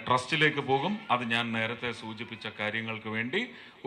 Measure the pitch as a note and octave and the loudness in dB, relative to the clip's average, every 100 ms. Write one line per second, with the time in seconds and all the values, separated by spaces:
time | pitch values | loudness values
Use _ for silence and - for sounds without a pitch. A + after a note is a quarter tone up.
0 | - B2 - D#3+ D3+ C#3+ B2+ C3+ E3 G#3 | 4 2 4 4 4 4 2 2 2 -2
1 | - B2 A#2 A#2 A#2 A2+ A2 A#2+ A#2+ A2+ | 0 0 2 0 0 0 0 -2 -4 -6
2 | A2+ A2 A2+ A2 A2 - G#2+ A2 A2+ A2 | -8 -8 -10 -8 -8 -4 -2 -2 -4 -6
3 | A2 A2 A#2+ G3 B3 - - - | -4 -2 0 0 -2 -8 -18 -4